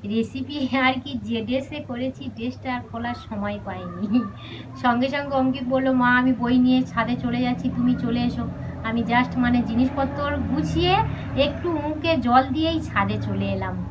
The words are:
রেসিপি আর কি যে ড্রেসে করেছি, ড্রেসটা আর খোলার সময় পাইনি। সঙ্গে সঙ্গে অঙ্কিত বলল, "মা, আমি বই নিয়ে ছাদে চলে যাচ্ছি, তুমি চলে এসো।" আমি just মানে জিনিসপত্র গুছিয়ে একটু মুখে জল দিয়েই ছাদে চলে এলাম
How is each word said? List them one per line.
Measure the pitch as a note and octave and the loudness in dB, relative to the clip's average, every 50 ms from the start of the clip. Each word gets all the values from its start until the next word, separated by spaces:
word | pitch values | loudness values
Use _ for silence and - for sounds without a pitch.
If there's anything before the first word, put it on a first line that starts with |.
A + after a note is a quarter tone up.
| G3 | -4
রেসিপি | G3+ G#3 A3+ A3+ A3+ - C4 B3+ B3+ D4 D4 C4 A#3 A3+ | -2 0 0 0 -2 -4 -8 -8 -6 -4 -4 -2 0 0
আর | C4+ C4 C4 C4 C4 | 2 2 2 2 0
কি | - C#4+ C4+ A#3 | -6 -6 -8 -8
যে | G3+ G#3+ A#3 A3+ | -4 -2 -4 -2
ড্রেসে | G#3+ G#3 B3 C4 C4+ - D4+ D4 | -2 0 -2 -2 -2 -4 -8 -10
করেছি, | D4 - A#3+ A#3+ B3+ C4 C4 - C#4 B3+ | -8 -8 -6 -4 -4 -6 -6 -6 -10 -10
ড্রেসটা | G3+ A3 A3+ B3 B3 - - C4 B3 | -8 -6 -6 -6 -6 -6 -6 -6 -6
আর | A#3+ | -6
খোলার | - - - A#3 A#3 A#3+ A#3+ A#3 | -6 -8 -10 -8 -6 -6 -6 -8
সময় | - - A3+ G3+ G3+ G#3 G#3 G3+ - | -8 -10 -6 -4 -4 -4 -6 -6 -8
পাইনি। | G3 F#3 F#3 F3+ F3 E3+ F3+ G#3 - G#3+ B3 G#3+ G3+ - - - - - - - - - - | -10 -10 -8 -10 -10 -6 -6 -4 0 2 0 0 0 -8 -12 -14 -14 -14 -14 -12 -14 -12 0
সঙ্গে | - B3 A#3+ A#3+ B3+ C4+ | 2 2 2 4 2 0
সঙ্গে | C#4 C#4+ C#4+ C#4 C#4 | 0 -2 -4 0 0
অঙ্কিত | C4+ C4 C4 C4 C#4 B3+ B3 | 2 2 2 0 -2 -2 0
বলল, | C4 C4 C4 C4 | 0 2 2 4
"মা, | C4 B3+ B3 B3 B3 B3+ | 4 4 6 6 6 6
আমি | B3+ C4 | 6 4
বই | B3+ G#3+ A#3+ A#3+ B3+ B3+ | 2 2 2 4 4 6
নিয়ে | B3 B3+ B3+ B3+ | 6 6 6 4
ছাদে | B3+ - - A#3+ A3+ A3+ B3 | 2 0 0 -2 0 0 -2
চলে | B3 - B3 A#3+ A#3+ | -2 0 -2 0 0
যাচ্ছি, | B3+ B3 B3 - - B3 | 0 0 -2 -2 -2 -2
তুমি | A#3+ A#3+ A#3+ B3 B3 | 0 2 2 2 2
চলে | - - A#3 A#3 A#3+ A#3+ | 2 0 0 0 0 0
এসো।" | A#3+ - A#3 A#3 - - - - - - - - | 0 0 -2 -4 -6 -6 -8 -8 -8 -8 -6 -4
আমি | A3+ A3+ A#3 | -2 -2 0
just | A3+ G#3 A#3 B3 B3+ C4 - B3 | 0 2 4 2 2 2 2 2
মানে | B3 A#3+ B3 A#3+ | 2 4 4 2
জিনিসপত্র | A3+ G3+ A3+ A#3 C4 C4 C#4+ C#4 C4+ C4+ C#4 C#4+ C#4+ C#4+ C#4+ C#4+ | 2 2 2 2 2 2 2 0 -2 -2 -2 -2 -2 -2 -2 -2
গুছিয়ে | - - B3+ D4+ - - - E4 F4 F4+ F#4+ G#4 A4+ - - - - - - | -2 0 0 0 0 0 0 2 4 4 4 4 2 0 -2 -6 -6 -4 0
একটু | B3+ C#4 C#4+ D#4 - - F4 E4 | 2 2 2 0 -2 -2 -2 -2
মুখে | D4+ D4 D4+ D#4 D4+ - E4 E4 | -2 -2 -2 -4 -2 0 2 2
জল | C#4+ A3+ A#3+ A#3+ B3+ C4 C4+ | 2 4 6 6 6 6 4
দিয়েই | C4 D#4 D#4+ E4 E4 D#4+ | 0 0 0 0 0 -2
ছাদে | - - - G#3 G3+ G3+ G#3 G3+ | -4 -2 0 0 0 0 0 -2
চলে | - G#3 G3 G3 G3 G3 | -2 -2 -2 -2 -2 -2
এলাম | G3 F#3+ F#3+ F#3 F#3 F3+ F3+ - | -2 -2 -4 -4 -4 -6 -6 -6